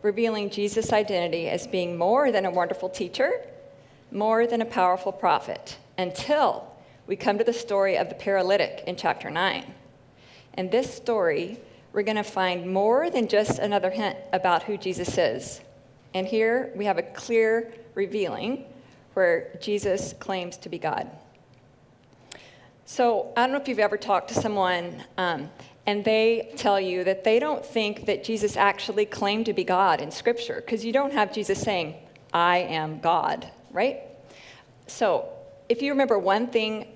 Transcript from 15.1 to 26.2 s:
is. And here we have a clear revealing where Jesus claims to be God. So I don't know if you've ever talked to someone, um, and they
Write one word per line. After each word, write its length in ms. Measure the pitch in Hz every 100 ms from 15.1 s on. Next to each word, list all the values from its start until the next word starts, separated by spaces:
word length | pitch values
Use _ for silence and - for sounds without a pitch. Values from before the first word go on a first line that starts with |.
| -
is. 420 | 151 120 - - - - - - - 190
And 100 | 190
here 460 | 220 220 247 - 190
we 100 | 202
have 120 | 170
a 60 |
clear 680 | 170 - - 226 220 226 226 - -
revealing 720 | - 196 208 180 104 208 269 - - - - -
where 380 | - 180 165 - 170
Jesus 520 | - 208 202 190 160
claims 440 | - - 190 175 -
to 120 | -
be 100 | 170
God. 280 | 160 - - - - _ _ - _ _ _ _ _ _ - - - - - _ -
So 460 | - 240 208 - -
I 60 |
don't 100 | 254
know 80 | 277
if 80 | 277
you've 100 | 226
ever 200 | 208 208
talked 320 | - 185 -
to 40 |
someone, 680 | 226 226 202 185 175 175 156 - -
um, 340 | 180 151 147 - - - -
and 180 | 208
they 500 | 202 220